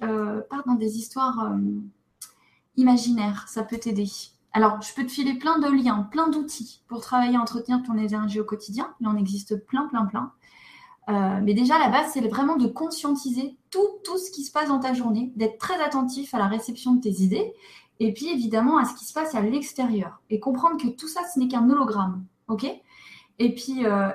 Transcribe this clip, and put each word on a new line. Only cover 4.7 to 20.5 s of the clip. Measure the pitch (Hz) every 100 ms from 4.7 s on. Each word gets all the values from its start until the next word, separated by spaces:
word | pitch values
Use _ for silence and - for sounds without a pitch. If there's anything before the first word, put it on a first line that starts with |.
| 208
je | -
peux | -
te | 247
filer | - 269 254
plein | 302 330
de | 285
liens, | 269 247 208 202
plein | 302 320
d'outils | 302 294 - 220 - -
pour | 240
travailler | - 254 247 247
à |
entretenir | 233 240 233 254
ton | 254 220
énergie | 214 214 214 214
au | 214
quotidien. | 208 - 214 - -
Il | 214
en | 208
existe | 190 202 - 208 -
plein, | 277 294
plein, | 240 202
plein. | 226 254 _ _ - - - - - -
Euh, | 202 190 190
mais | 202 208
déjà, | 247 320
la | 254
base, | 247 302
c'est | 269 220
vraiment | 233 285 311
de | 233
conscientiser | - 311 - 285 269 269 247 277 - -
tout, | 370 415 -
tout | - 370
ce | -
qui | 294
se | 277
passe | 302 294
dans | 269
ta | 254
journée, | 247 233 220 254 214
d'être | 220 -
très | - 359
attentif | 294 277 247 254 277 226
à |
la | 196
réception | 220 226 226 247
de | 247
tes | 214 185
idées, | 190 220 453 - - - _ -
et | 220
puis | - 311
évidemment | 285 226 220 254 311
à | 240
ce |
qui | - -
se |
passe | 302 311
à | 247
l'extérieur, | 208 277 277 - 247 214 175 - -
et | 208
comprendre | 269